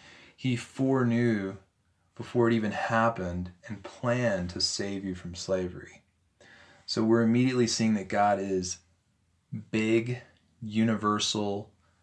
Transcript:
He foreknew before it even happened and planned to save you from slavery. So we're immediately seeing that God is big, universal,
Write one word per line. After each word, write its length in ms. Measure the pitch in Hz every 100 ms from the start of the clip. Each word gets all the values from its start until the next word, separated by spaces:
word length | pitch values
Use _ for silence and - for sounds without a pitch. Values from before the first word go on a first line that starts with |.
| - - - -
He 180 | 131
foreknew 1040 | 120 - - 135 135 123 117 120 110 95 98 _ _ _ _ _
before 340 | - - 127 117
it 60 |
even 180 | 117 107
happened 800 | 101 - 113 113 - 90 87 90 - -
and 160 | 101
planned 680 | - - 127 120 120 95 90
to 100 | 90
save 440 | - - 101 98
you 100 | 95 90
from 180 | 90
slavery. 680 | 87 - 92 90 87 - - _ _ _ _ - - - - -
So 140 | -
we're 200 | 110 113
immediately 440 | 113 117 127 127 113
seeing 280 | - 113
that 140 | 107 95
God 300 | 107 104 101
is 400 | 98 95 90 - _ _ _ _ _ _ _ 113 -
big, 500 | 110 110 113 120 123 - _ _ _
universal, 1080 | 110 107 113 107 104 104 - 107 104 101 - _ _ _